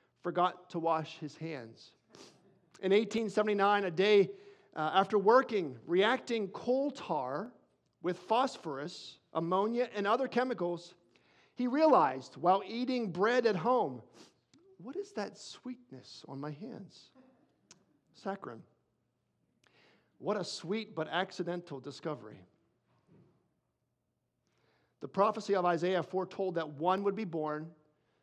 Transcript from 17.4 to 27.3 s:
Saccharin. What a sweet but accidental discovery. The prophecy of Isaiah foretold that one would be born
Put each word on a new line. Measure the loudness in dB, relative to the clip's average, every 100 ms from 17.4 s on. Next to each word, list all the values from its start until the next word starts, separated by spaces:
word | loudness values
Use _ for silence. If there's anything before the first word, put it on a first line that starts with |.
| _ _ _ -20 _ _ _ _
Saccharin. | -10 -10 -12 -16 -20 _ _ _ _ _ _ _ _ _ _ _ _ _ _ _
What | -6 -4
a |
sweet | -6 -8 -6 -6 -6
but | -8 -4
accidental | -4 -4 -6 -6 -8 -10 -12
discovery. | -12 -10 -8 -10 -12 -20 -20 _ _ _ _ _ _ -20 _ _ _ _ _ _ _ _ _ _ _ _ _ _ _ _ _ _
The | -4
prophecy | 2 2 2 0 2
of | 2
Isaiah | 2 2 0
foretold | -2 -4 -4 -4 -4 -4
that | -6
one | -2 0 0
would | 0 -2
be |
born | -4